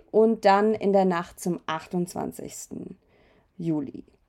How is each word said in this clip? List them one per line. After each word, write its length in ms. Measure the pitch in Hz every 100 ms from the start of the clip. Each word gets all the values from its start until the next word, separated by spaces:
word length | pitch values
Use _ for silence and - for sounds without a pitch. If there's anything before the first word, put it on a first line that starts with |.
| -
und 320 | 214 220 220
dann 300 | 196 196 214
in 180 | 214 202
der 140 | 196 190
Nacht 340 | 170 175 -
zum 220 | 180 170 -
achtundzwanzigsten 1300 | 160 - 180 175 - - - - - - - - - _ _ _ _ _ -
Juli. 460 | 165 151 143 - - _